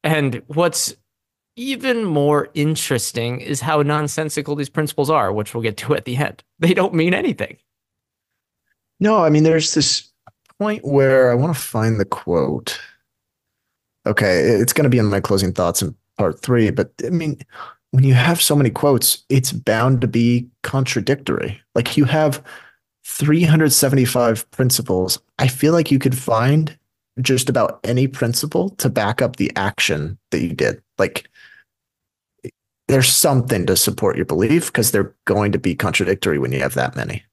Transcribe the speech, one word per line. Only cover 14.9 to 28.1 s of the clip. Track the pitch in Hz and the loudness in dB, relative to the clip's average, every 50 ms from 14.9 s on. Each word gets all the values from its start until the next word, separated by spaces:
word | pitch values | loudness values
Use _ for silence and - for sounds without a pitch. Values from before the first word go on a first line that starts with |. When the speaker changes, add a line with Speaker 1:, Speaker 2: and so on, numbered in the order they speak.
| 123 123 | 4 2
Speaker 2:
in | 110 | 2
my | 101 98 98 | 2 0 -2
closing | - - 101 95 98 90 | 0 0 0 0 0 -2
thoughts | 87 - 90 85 87 - | -2 0 -2 -2 0 -2
in | 98 78 - _ _ _ _ | -6 -6 -8 _ _ _ _
part | - 104 85 76 - | -2 -2 -2 -2 -4
three, | - - 123 120 110 101 | -2 0 2 2 2 2
but, | 113 135 - - _ - - | 0 -2 -4 -4 _ -10 -6
I | 120 | -4
mean, | 180 165 160 151 - - - _ - - - - - _ _ _ | -4 -2 -2 -4 -6 -8 -12 _ -18 -20 -18 -18 -20 _ _ _
when | - 131 135 | 0 2 4
you | 135 131 | 4 4
have | 123 127 165 170 165 | 4 4 2 0 0
so | - - 151 | 0 2 2
many | 147 139 113 | 2 2 2
quotes, | - - - 143 139 113 - - - - _ | 0 0 2 2 2 2 2 -2 -4 -4 _
it's | _ 135 131 123 - | _ 0 0 0 0
bound | - 113 - - 110 113 117 131 135 120 | -6 -4 -2 -2 0 2 2 2 2 2
to | 131 | 0
be | 107 101 117 117 120 120 120 123 - _ _ - | 0 0 2 2 2 2 0 -2 -6 _ _ -10
contradictory. | - - 135 135 127 - 120 - - 139 139 139 - 67 - - - 104 - _ _ _ | -4 -2 -2 -2 0 -2 -4 0 -2 -2 -2 -2 -4 -4 -4 -4 -8 -10 -12 _ _ _
Like, | 117 120 - - | -4 -4 0 2
you | 151 143 | 2 2
have | 123 151 156 156 151 131 - - - - - - - _ _ _ _ _ _ _ | 2 2 2 2 0 0 -4 -10 -18 -20 -20 -20 -20 _ _ _ _ _ _ _
three | - - - 143 147 151 165 175 | -14 -6 -4 0 2 2 4 4
hundred | 160 151 156 156 143 - | 4 4 4 4 4 4
seventy-five | - 139 135 139 135 123 120 - 127 120 117 110 104 - _ | 2 2 2 4 2 2 2 2 2 2 2 0 -2 -6 _
principles. | - - 131 123 - - - - 95 92 92 90 - - _ _ _ - | -4 0 0 0 0 -2 -2 -2 0 0 0 -2 -4 -8 _ _ _ -2
I | 135 | 0
feel | 127 127 - - 151 165 | 0 0 2 2 4 4
like | 170 156 - | 2 2 2
you | 139 131 | 2 2
could | - 139 127 | 2 0 -2
find | - - - 113 110 120 131 147 156 160 147 - _ _ _ _ _ _ _ _ - | 0 -2 -2 0 2 2 4 4 2 2 0 -6 _ _ _ _ _ _ _ _ -4
just | 127 - 131 123 - - | 0 0 0 0 0 0
about | 117 123 107 - - - - | 0 2 0 0 -2 -6 -4
any | 110 123 123 135 | -2 0 0 0
principle | 135 | 0